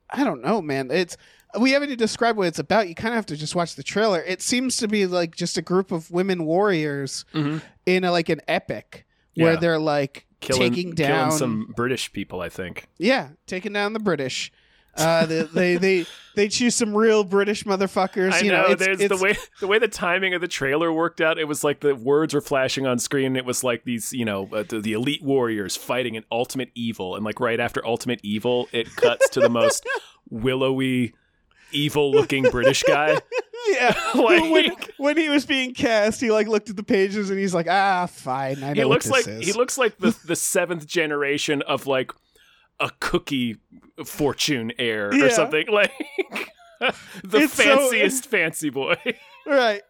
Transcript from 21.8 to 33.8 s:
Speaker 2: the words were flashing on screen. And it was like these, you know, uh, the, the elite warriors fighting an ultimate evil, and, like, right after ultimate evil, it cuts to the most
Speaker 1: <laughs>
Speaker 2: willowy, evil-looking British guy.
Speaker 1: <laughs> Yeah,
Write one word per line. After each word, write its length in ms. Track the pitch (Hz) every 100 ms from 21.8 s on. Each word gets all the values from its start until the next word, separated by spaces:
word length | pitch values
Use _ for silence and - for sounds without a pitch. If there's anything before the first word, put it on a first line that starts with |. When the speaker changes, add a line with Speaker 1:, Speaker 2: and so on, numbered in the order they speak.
Speaker 2:
the 120 | 147 131
words 380 | 123 147 160
were 80 | 147
flashing 460 | - 139 131 139 135
on 100 | 123
screen. 300 | - 143 131
And 100 | 131
it 80 | 123
was 180 | 120
like 200 | 127 117 123
these, 260 | 117 -
you 120 | 131 110
know, 240 | 98 98
uh, 120 | 107 95
the, 120 | 110
the 140 | 107
elite 280 | 107 139 -
warriors 520 | 139 135 117 107 92 -
fighting 400 | - 127 120 110
an 60 | -
ultimate 400 | 117 - 131 123 117
evil, 400 | 117 104 92 95
and, 80 |
like, 160 | 110 107
right 200 | 120 117
after 260 | 120 135 113
ultimate 340 | 117 123 120
evil, 440 | 101 107 123 123 -
it 220 | 117 113 -
cuts 340 | - 117 -
to 100 | -
the 80 | 120
most 360 | 117 554 - 494 539 -
Speaker 1:
<laughs> 200 | _ -
Speaker 2:
willowy, 840 | 117 127 131 131 131 131 127 117 - _ _ _ _ -
evil-looking 800 | 143 143 151 143 143 - 139 127
British 320 | 123 131 -
guy. 360 | - 143 - 508
Speaker 1:
<laughs> 60 | - 480 - 466 453
Yeah, 240 | 254